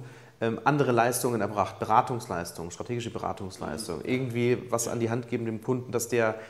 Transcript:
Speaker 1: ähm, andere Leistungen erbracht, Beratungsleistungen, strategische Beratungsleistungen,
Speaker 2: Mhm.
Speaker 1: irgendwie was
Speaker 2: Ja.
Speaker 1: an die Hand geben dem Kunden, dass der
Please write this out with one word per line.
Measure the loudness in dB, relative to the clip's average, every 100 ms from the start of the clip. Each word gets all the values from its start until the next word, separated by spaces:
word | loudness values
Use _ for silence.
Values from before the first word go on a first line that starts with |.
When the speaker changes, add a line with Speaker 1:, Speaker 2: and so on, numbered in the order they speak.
| -6 -16 -20 -2
Speaker 1:
ähm, | -2 2
andere | 2 4 6
Leistungen | 6 4 2 2 2
erbracht, | 0 2 0 -2
Beratungsleistungen, | 4 6 6 -2 -2 -4 -4 -6 -8
strategische | -8 -4 -4 -4
Beratungsleistungen, | -4 -4 -4 -8 -8 -8 -6 -6 -6
Speaker 2:
Mhm. | -2
Speaker 1:
irgendwie | -2 0 0 2 2 0
was | -2 0
Speaker 2:
Ja. |
Speaker 1:
an | 0
die | 0
Hand | 0 -2
geben | -2 -2
dem | -4
Kunden, | -2 -2 0
dass | -2 0
der | 2 2 0